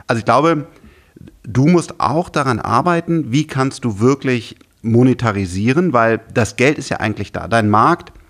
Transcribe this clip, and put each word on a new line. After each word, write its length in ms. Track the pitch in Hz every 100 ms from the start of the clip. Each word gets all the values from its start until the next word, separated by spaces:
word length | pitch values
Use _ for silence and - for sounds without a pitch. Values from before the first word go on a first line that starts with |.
| -
Also 120 | 117
ich 60 | 101
glaube, 420 | 120 160 156 139 - - - _ - - _
du 240 | - 101 143
musst 340 | 175 - -
auch 260 | 92 151 180
daran 320 | - 135 117
arbeiten, 720 | - 117 170 170 165 170 131
wie 160 | 117 -
kannst 380 | 131 135 - 123
du 140 | 98
wirklich 580 | 120 139 135 123 110 - _ _
monetarisieren, 1080 | 113 113 131 120 117 101 95 90 110 143 180
weil 300 | 123 113 110 -
das 220 | 127 107 -
Geld 220 | 127 151
ist 100 | -
ja 140 | -
eigentlich 320 | 110 104 101
da. 160 | 87 87
Dein 200 | 117 107
Markt, 440 | 107 131 170 - -